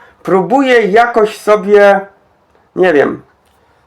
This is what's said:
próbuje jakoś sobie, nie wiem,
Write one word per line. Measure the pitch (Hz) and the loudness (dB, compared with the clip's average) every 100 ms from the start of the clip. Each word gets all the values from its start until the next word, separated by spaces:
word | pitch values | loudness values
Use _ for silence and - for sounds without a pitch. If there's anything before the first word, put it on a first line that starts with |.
| _ _ | _ _
próbuje | - 185 180 262 262 240 202 | -4 -4 -2 -2 0 0 0
jakoś | 208 233 233 214 - | 0 0 0 -2 -4
sobie, | - 208 190 208 202 196 - _ _ _ _ _ _ - | -2 -2 2 2 4 2 -4 _ _ _ _ _ _ -4
nie | 185 | 0
wiem, | 151 - - - _ _ _ _ _ | 0 -2 -6 -16 _ _ _ _ _